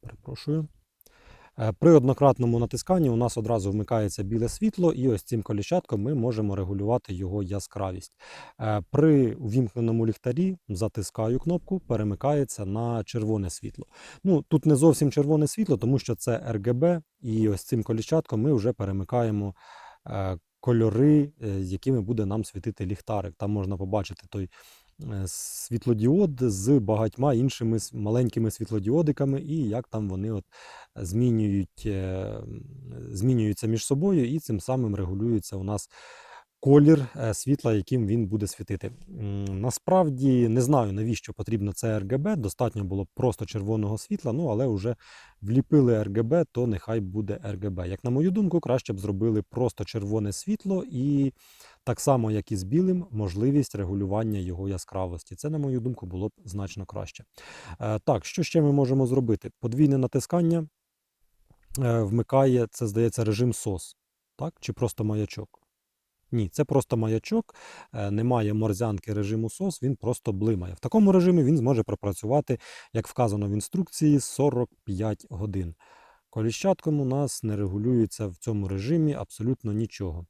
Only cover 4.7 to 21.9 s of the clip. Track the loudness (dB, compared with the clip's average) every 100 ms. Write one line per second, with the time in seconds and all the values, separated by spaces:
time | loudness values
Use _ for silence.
4.7 | 2 0 2 0 0 -2 -4 -2 -4 0
5.7 | -2 -2 -4 -2 0 0 0 -2 -2 -4
6.7 | -2 0 -2 -2 -8 -4 -4 -4 -6 -8
7.7 | -8 -6 -6 -14 _ -20 -20 -20 _ -2
8.7 | -2 0 2 6 6 4 0 -2 0 0
9.7 | 0 0 2 0 0 -4 0 0 -2 -8
10.7 | -4 -4 -4 -8 -4 -2 0 0 -2 -2
11.7 | -6 -2 -2 0 -2 0 0 -2 -4 -6
12.7 | -4 -2 -4 -4 -4 -2 -2 -2 -8 -14
13.7 | -14 -20 -20 -20 -4 2 2 4 2 6
14.7 | 8 6 6 2 2 2 4 2 0 0
15.7 | 2 2 0 0 -4 -2 -2 -2 -4 -2
16.7 | 2 2 0 -4 _ -4 2 2 0 -2
17.7 | -4 -2 -4 0 -2 0 -2 2 2 0
18.7 | -2 -4 -4 -2 0 0 0 -4 -8 -20
19.7 | -20 -20 -20 -10 -6 -4 -6 _ _ 0
20.7 | 4 4 6 6 6 2 _ -6 -4 -4
21.7 | -4 0